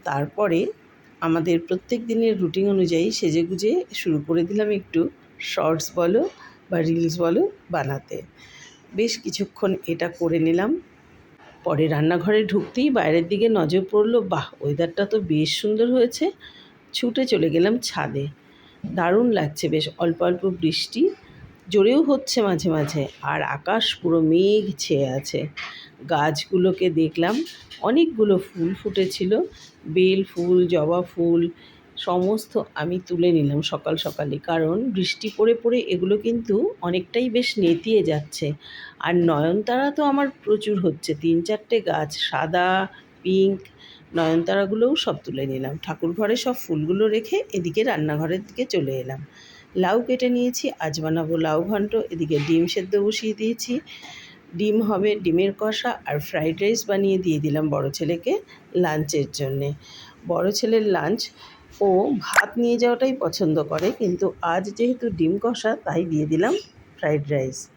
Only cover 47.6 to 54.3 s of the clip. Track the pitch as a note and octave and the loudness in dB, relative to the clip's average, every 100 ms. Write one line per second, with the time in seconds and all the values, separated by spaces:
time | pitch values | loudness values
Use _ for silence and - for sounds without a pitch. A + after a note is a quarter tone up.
47.6 | E3+ D#3 B3 F3 D3+ D3+ D#3+ F#3 G#3 - | -4 0 0 0 -2 -2 -2 -4 -6 -8
48.6 | B3+ F#3 C#3 C3 B2+ C3+ C#3+ - - - | -4 -2 -4 -6 -8 -10 -12 -20 -20 -20
49.6 | - F#3 F#3 A3 A#3+ B3+ B3 B3 B3 B3 | -10 -2 2 2 0 0 2 2 0 -2
50.6 | C#4+ - D#3+ D#3 D#3 D#3+ D#3 E3 D#3+ D#3 | -6 -4 -6 -4 -2 -2 0 0 2 0
51.6 | F3+ G#3 G#3 A3+ - E3 D#3+ D3+ D3 E3 | 0 -2 0 -2 -2 -4 -2 0 2 2
52.6 | F3 G3+ F#3 G3+ G3+ A3 A3 G#3 A3 A#3 | 2 -2 0 0 0 0 -4 -2 -2 -2
53.6 | - B3 - - - - - | -4 -6 -6 -20 -20 -20 -20